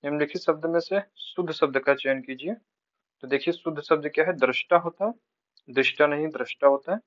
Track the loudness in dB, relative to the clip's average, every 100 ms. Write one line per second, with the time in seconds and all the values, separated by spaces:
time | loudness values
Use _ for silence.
0 | -4 -2 -2 -4 -2 -2 0 -2 0 -4
1 | -4 _ -16 -6 -6 0 0 0 0 0
2 | 0 -4 -4 -10 -8 -10 _ _ _ _
3 | _ _ -2 -2 0 -2 -4 -8 0 0
4 | 0 0 0 2 2 0 2 2 2 -4
5 | -6 -6 _ _ _ _ _ 0 0 4
6 | 2 2 -2 -4 -8 2 4 4 0 -6